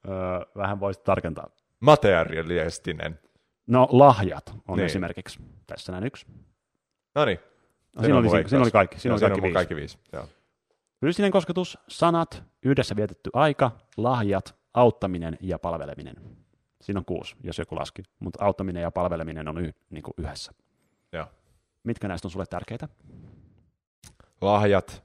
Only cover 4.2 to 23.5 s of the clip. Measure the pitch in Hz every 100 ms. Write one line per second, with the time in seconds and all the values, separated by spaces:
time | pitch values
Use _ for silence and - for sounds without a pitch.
4.2 | 92 73 - - - 90 90 95 87 85
5.2 | - - - - _ - - 90 117 -
6.2 | - - _ _ _ _ _ _ _ -
7.2 | 143 87 _ _ _ _ _ - 110 -
8.2 | 87 85 95 135 120 107 95 - 127 113
9.2 | 104 95 92 87 87 78 71 - _ -
10.2 | 78 _ _ _ _ _ _ _ 139 170
11.2 | 202 190 170 175 180 - _ - 165 170
12.2 | 165 - - _ 127 139 - 104 104 -
13.2 | - - 151 143 131 - _ - 113 127
14.2 | 104 98 - _ _ - 123 - 98 90
15.2 | 82 80 92 82 87 82 71 69 71 -
16.2 | - - _ _ _ _ - 98 87 90
17.2 | - - 104 - 80 - - - - _
18.2 | 92 - 101 95 95 87 85 92 90 85
19.2 | 80 80 76 78 85 - _ 78 - -
20.2 | 78 71 - _ _ _ _ _ _ 82
21.2 | 76 _ _ _ _ _ 123 120 104 90
22.2 | 98 92 95 90 95 113 151 _ - -
23.2 | - - _